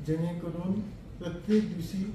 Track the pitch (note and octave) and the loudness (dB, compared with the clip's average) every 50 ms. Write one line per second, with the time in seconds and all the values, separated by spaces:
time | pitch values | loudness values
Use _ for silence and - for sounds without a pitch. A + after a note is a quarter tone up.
0 | - D#3 D#3 D#3+ E3 E3+ E3+ E3+ E3+ E3+ E3 F3 F#3 F#3 G3+ G#3 - - - - | 0 0 2 2 2 2 0 -2 -4 -4 -2 -2 0 0 2 0 0 -4 -6 -10
1 | - - - - F3 E3+ E3 - - G#3 G#3+ G#3+ G#3 E3 E3+ E3+ D#3 - - F#3+ | -12 -12 -10 -8 -6 -6 -6 -4 2 4 6 6 6 4 0 -4 -4 -4 -2 -2
2 | F#3+ G#3+ G#3 | -2 -2 -4